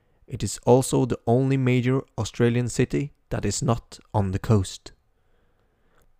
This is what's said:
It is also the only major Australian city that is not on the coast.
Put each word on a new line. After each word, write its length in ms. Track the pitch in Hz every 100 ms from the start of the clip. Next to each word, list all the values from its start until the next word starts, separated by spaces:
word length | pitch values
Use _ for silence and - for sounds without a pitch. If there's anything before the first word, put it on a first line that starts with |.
| _ _ -
It 140 | 110
is 160 | 104 -
also 400 | - 123 131 139
the 140 | 131 117 -
only 300 | 120 135 135
major 440 | 127 127 123 131 - -
Australian 520 | 107 - 120 117 120
city 440 | - 127 143 143 - _
that 140 | 117
is 180 | 101 -
not 360 | 131 117 - - _
on 160 | 110 95
the 80 | 92
coast. 540 | - 107 95 - - - _ _ _ _ _ _ _ _ _ _ _ _